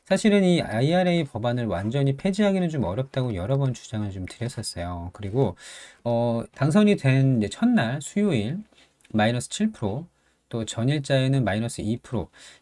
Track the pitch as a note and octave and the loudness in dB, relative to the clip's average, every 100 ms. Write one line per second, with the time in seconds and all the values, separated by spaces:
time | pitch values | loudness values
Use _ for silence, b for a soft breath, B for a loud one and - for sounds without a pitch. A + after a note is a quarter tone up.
0 | _ F#3+ A3 G3+ F3+ E3+ A2 A2 C#3 F3 | _ 2 4 6 6 4 2 0 2 4
1 | F3+ F3 D3 A2 A#2+ B2 A2+ E2+ G#2 C#3 | 2 2 0 -2 -2 -2 -2 -2 -2 0
2 | C#3 C#3 F#3+ G3 G#3 F#3+ F3 D#3 F2 G2+ | 0 0 -2 2 2 2 0 0 -2 -2
3 | C3+ C3+ B2+ F#2+ F#2+ C#3 C3+ A#2 - A2 | -4 -2 -2 -2 -2 0 0 -4 -8 -6
4 | G#2 F#2+ F#2 - B2+ A#2 G#2 - F2 F2 | -6 -6 -10 -6 -8 -6 -8 -8 -8 -8
5 | F2 - G2 A#2 A#2 E2+ B B B B | -10 -10 -4 0 0 -2 B B B B
6 | A#2+ A#2 A#2+ A#2 - - C#3 G3 G#3 G3+ | -2 0 0 -2 -6 -2 2 4 4 4
7 | C3+ C3+ C3+ B2 G2+ - A#3+ A3+ A#2 D3 | 2 4 4 2 0 0 2 2 0 -4
8 | - G3+ G3+ B2+ G#2 F3+ - b b _ | -4 -2 0 0 -2 -6 -10 b b _
9 | _ G#2+ A2 A#2+ - - A3 - G#2 A2+ | _ 0 2 0 -6 -4 -4 -2 -4 -4
10 | F3 _ _ _ _ A#2 A2 - B2 D3 | -10 _ _ _ _ -8 -6 -2 0 0
11 | C#3 C3+ C3 C#3 G#2+ G#2 A#2 - G#2 A#2+ | 0 0 2 2 2 0 -4 -4 -4 -4
12 | - A2 D#2+ B B B | -4 -6 -6 B B B